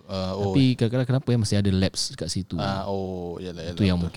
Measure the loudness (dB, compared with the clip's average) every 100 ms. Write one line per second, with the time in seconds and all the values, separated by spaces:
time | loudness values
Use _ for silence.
0 | -8 -4 -4 -2 2 4 4 4 0 0
1 | 0 0 2 2 2 2 4 4 2 0
2 | -6 -6 -6 -4 -4 -4 -2 -2 -4 -4
3 | -4 -6 -6 -8 -10 -10 -8 0 2 2
4 | 0